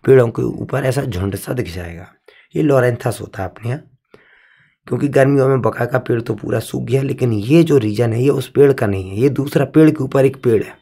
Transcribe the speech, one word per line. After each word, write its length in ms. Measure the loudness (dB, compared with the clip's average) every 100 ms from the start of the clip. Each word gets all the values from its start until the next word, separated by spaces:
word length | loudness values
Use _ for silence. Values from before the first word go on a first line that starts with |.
पेड़ों 240 | 6 4 4
के 140 | -2
ऊपर 420 | -6 -6 -6 -4
ऐसा 180 | -2 -2
झुंड 340 | -4 -4 -4 -6
सा 160 | -8
दिख 160 | -6 -6
जाएगा। 400 | -10 -12 -14 -18 _ _ _ _
ये 80 | -2
लोरेंथस 560 | 2 2 2 0 -6 -6
होता 220 | -12 -10
है 60 | -10
अपने 220 | -8 -8
यहाँ, 120 | -8 -10 _ _ -20 _ _ _ _ _ _ -8
क्योंकि 220 | -4 0
गर्मियों 400 | 2 4 4 2
में 120 | 2
बका 220 | 0 -2 -4
का 120 | -4
पेड़ 220 | -2 -4
तो 140 | -4
पूरा 240 | -8 -4 -6
सूख 220 | -6 -8
गया, 200 | -2 -2
लेकिन 300 | -2 -2 -2
ये 300 | -2 2 4
जो 140 | 6 2
रीजन 340 | 2 0 -2
है 100 | 0
ये 60 | 0
उस 180 | 0 -2
पेड़ 220 | 4 4
का 140 | 4 -2
नहीं 240 | -4 -6
है, 60 | -2
ये 120 | -2
दूसरा 340 | 0 -2 -2 2
पेड़ 240 | 4 4
के 140 | 4
ऊपर 200 | -2 2
एक 180 | 0 0
पेड़ 180 | 0 0
है। 140 | -2 -12